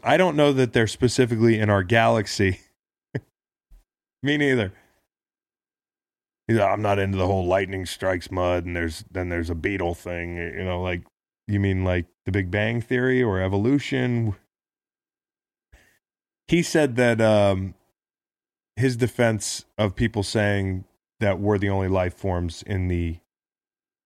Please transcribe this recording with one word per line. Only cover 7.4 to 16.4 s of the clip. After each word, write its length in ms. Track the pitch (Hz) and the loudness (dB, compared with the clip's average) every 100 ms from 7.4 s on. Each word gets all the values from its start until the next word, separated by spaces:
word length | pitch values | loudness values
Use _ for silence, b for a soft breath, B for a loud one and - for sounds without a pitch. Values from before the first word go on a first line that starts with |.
| 90 | 2
lightning 400 | 92 95 95 90 | 0 0 -6 -8
strikes 440 | - 95 92 - | -4 -4 -4 -4
mud 360 | 92 90 90 87 | -2 0 -2 -4
and 100 | 87 | -4
there's, 280 | 85 80 - | -6 -8 -12
then 200 | 92 90 | -8 -4
there's 180 | 85 82 | -4 -4
a 60 | |
beetle 400 | 82 98 98 87 | -4 -4 -4 -4
thing." 420 | 85 92 87 85 87 | -6 -10 -8 -8 -8
You 280 | 85 - | -8 -6
know, 180 | 92 90 | -6 -4
like, 220 | 92 90 - _ _ _ - | -4 -6 -10 _ _ _ -4
"You 100 | 101 | 0
mean, 240 | 98 95 | 0 0
like, 200 | 92 90 85 _ - | 0 -2 -4 _ -4
the 60 | |
Big 180 | 98 92 | -2 -2
Bang 320 | 104 110 117 | -2 -2 -4
Theory 400 | - 123 127 127 | -2 -2 2 2
or 180 | 120 92 | 2 0
evolution?" 920 | 92 98 113 143 - 131 127 120 110 95 _ _ _ _ _ _ _ _ _ _ _ _ _ b b b _ _ _ _ | 0 0 0 0 -2 -2 -2 -2 -2 -6 _ _ _ _ _ _ _ _ _ _ _ _ _ b b b _ _ _ _